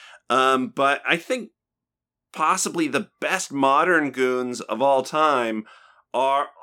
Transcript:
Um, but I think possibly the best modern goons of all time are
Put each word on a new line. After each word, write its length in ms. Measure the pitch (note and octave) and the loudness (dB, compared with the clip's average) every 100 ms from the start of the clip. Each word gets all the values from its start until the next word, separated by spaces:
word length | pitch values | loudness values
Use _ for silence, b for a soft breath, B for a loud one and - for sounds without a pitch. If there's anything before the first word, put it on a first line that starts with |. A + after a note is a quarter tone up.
| B B - | B B -2
Um, 380 | B2+ C3 C3 B2+ | 2 2 2 -2
but 320 | - C#3 C#3 B2+ | -2 0 0 -2
I 100 | E3+ | -4
think 320 | - B3+ - _ _ _ _ _ _ _ _ | -2 -6 -8 _ _ _ _ _ _ _ _
possibly 560 | - D#3 F#3 - E3 D3+ | -4 -2 0 -2 -2 -2
the 220 | A#2+ G2+ - | -2 -4 -8
best 320 | D3 F#3 - | -4 -4 -4
modern 600 | C#3 C3+ C#3+ F3 E3 D3 | 0 2 4 4 2 0
goons 500 | C3 B2+ B2+ B2 A#2+ | 0 0 0 -4 -8
of 200 | - A2+ | -8 0
all 180 | C#3 C3+ | 2 2
time 640 | C3 D#3 D#3 C3 A2+ A2 - B B B B | 0 0 2 2 0 -4 -8 B B B B
are 360 | B2 C3+ C#3 C#3+ - | -2 0 0 -4 -8